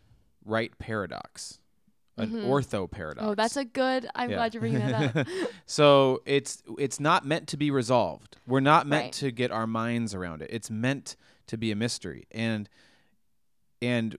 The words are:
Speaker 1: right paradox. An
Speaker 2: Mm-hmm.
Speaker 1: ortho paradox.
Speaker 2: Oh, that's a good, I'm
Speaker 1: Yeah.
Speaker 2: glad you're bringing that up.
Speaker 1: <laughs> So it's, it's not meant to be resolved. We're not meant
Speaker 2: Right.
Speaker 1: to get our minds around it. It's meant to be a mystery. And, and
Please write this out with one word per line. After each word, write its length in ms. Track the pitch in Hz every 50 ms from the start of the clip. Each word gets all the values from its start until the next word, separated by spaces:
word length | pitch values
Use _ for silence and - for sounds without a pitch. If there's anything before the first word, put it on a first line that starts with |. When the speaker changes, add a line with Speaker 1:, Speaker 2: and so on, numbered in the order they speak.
| _ _ - _ _ _ _ _ -
Speaker 1:
right 320 | 101 110 110 117 - - -
paradox. 800 | - - 113 107 95 80 60 - - - - - - - - - _ _ _ _ _ _ _ _ _ _ -
An 140 | - - -
Speaker 2:
Mm-hmm. 160 | 226 226 208 123
Speaker 1:
ortho 400 | 135 143 131 - 117 101 92 82
paradox. 340 | - 101 82 76 71 - 214
Speaker 2:
Oh, 60 | 214 202
that's 240 | 208 220 233 -
a 80 | 285 269
good, 420 | 226 - 269 254 262 262 262 240 - -
I'm 160 | - 247 240
Speaker 1:
Yeah. 60 | 202
Speaker 2:
glad 180 | 185 233 226 226
you're 80 | 226
bringing 180 | 220 233 - 123 -
that 300 | - - - 151 127 113
up. 100 | 160 123 302 370 381 320
Speaker 1:
<laughs> 180 | - - - -
So 560 | - - - 147 143 143 139 135 131 131 - -
it's, 340 | 127 139 139 139 - - - - - -
it's 220 | - 143 120 - -
not 260 | 143 156 175 - -
meant 220 | 135 160 170 160
to 100 | - 165
be 140 | 143 147 147
resolved. 640 | 139 135 113 113 127 120 101 85 67 - - - - _ -
We're 140 | 117 127 135
not 260 | 135 143 156 170 -
meant 180 | 143 147 151 123
Speaker 2:
Right. 80 | - -
Speaker 1:
to 180 | - 143 135
get 180 | 117 123 123 120
our 140 | - 113 113
minds 480 | 113 113 113 113 117 120 117 117 104 101
around 300 | 92 90 85 80 76 76
it. 60 | - 113
It's 160 | 113 - -
meant 460 | 110 107 120 131 139 131 - - - _ _ _ _ _ _
to 100 | - 117
be 140 | 110 113 110
a 40 | 104
mystery. 520 | 104 117 120 - - - 87 67 58 - _
And, 400 | - 110 113 113 110 107 104 - _ _ _ _ _ _ _ _ _ _ _ _ _ _ _ _ _ _ _ _ _ -
and 340 | 120 123 123 117 113 110 -